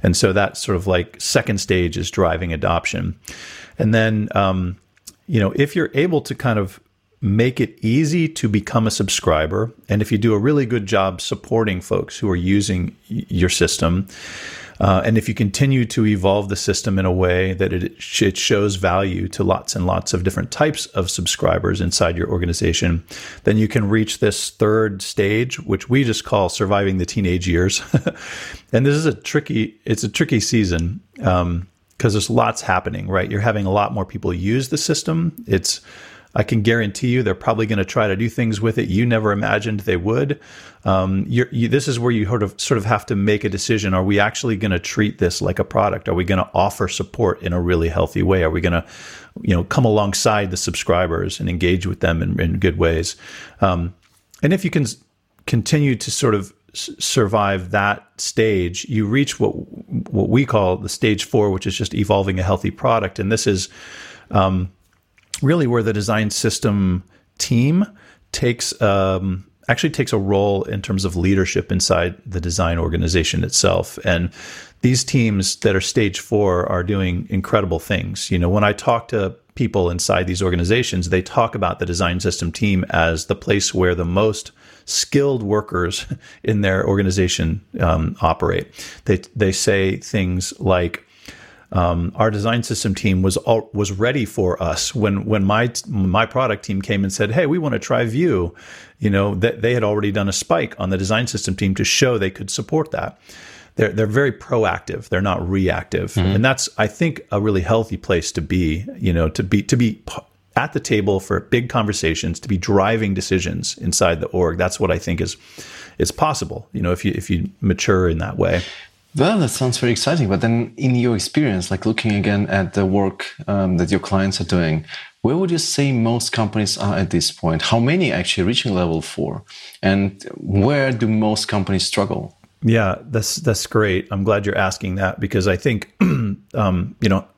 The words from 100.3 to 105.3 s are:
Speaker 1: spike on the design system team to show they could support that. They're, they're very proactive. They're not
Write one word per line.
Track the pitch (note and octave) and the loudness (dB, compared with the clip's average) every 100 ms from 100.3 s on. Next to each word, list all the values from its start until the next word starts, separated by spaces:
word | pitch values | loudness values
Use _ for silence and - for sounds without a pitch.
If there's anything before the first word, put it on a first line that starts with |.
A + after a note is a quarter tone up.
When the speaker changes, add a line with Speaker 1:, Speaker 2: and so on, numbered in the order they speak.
Speaker 1:
spike | F#2+ - E2 C3 - | -2 0 0 0 -4
on | F#2 | -2
the | F#2+ | -2
design | F#2+ G#2+ A#2+ | 0 0 0
system | G#2 - F#2+ | -4 -4 0
team | G2+ F#2+ | 0 0
to | |
show | G#2+ - C3+ A#2 | 0 2 2 2
they | G2 | -2
could | - G2+ | -4 -10
support | - A2 D#3 D3+ | -8 -2 -2 -2
that. | - - - - - - - - - | -6 -6 -10 -20 -20 -20 -20 -16 -2
They're, | G#2+ | 0
they're | F#2 A2 | 2 0
very | A2 C#3 | 2 0
proactive. | G#2+ - B2 G#2 F2 - - - | -2 -2 0 2 0 -6 -10 -4
They're | F#2 | -2
not | G2 | 0